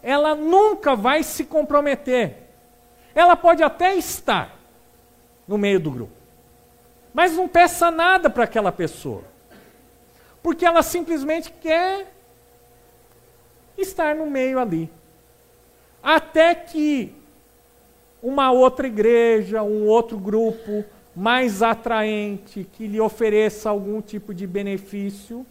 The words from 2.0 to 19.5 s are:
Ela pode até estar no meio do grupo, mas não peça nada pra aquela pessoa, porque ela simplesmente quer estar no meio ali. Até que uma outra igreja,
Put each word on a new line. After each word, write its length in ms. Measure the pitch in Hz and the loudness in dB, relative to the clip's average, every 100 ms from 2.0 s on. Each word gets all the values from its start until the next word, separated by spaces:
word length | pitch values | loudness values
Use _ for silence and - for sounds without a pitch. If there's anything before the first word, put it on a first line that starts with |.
| - 254 185 - - _ _ _ _ _ _ | -2 -2 -2 -6 -20 _ _ _ _ _ _
Ela 220 | - 349 349 | 4 6 6
pode 260 | 349 320 | 4 4
até 340 | 311 - 359 381 | 2 2 0 0
estar 640 | - - - 220 - - _ _ _ _ _ _ _ _ - | -4 -8 -2 -2 -4 -14 _ _ _ _ _ _ _ _ -6
no 100 | 208 | -2
meio 220 | 202 196 | 0 0
do 120 | 156 | -2
grupo, 220 | 120 104 - _ _ _ _ _ _ _ _ _ | -8 -12 -16 _ _ _ _ _ _ _ _ _
mas 200 | 262 359 | 0 0
não 140 | 320 370 | 0 0
peça 440 | 339 349 - 339 | 4 4 4 0
nada 380 | 330 349 381 320 | 2 2 2 2
pra 160 | - 226 | 0 -2
aquela 260 | 226 196 | 0 -2
pessoa, 520 | - 160 - 143 98 - _ _ - - _ _ _ _ _ _ _ | -2 -8 -8 -12 -12 -16 _ _ -20 -20 _ _ _ _ _ _ _
porque 240 | 339 330 349 | -6 0 2
ela 160 | 330 | 2
simplesmente 720 | - 349 320 320 277 320 311 - | 0 -4 -4 -4 -2 -4 -6 -12
quer 500 | 320 320 370 392 381 _ _ _ _ _ _ _ _ _ _ _ _ _ _ _ _ - | -2 -2 0 -6 -10 _ _ _ _ _ _ _ _ _ _ _ _ _ _ _ _ -8
estar 380 | 381 - 311 302 | -6 -2 -2 -2
no 100 | 311 | -4
meio 320 | 269 254 262 | -2 -2 -2
ali. 320 | 240 165 160 - _ _ _ _ _ _ _ _ _ _ | -2 -4 -6 -14 _ _ _ _ _ _ _ _ _ _
Até 540 | - 311 320 320 330 339 | 0 0 2 2 4 2
que 580 | - 311 302 277 202 - _ _ _ _ _ _ _ _ _ _ | -6 -2 0 -2 -4 -12 _ _ _ _ _ _ _ _ _ _
uma 300 | 233 277 262 | -6 0 2
outra 360 | 254 254 254 262 | 6 4 4 -6
igreja, 720 | 214 214 233 233 220 185 | 0 4 4 4 2 0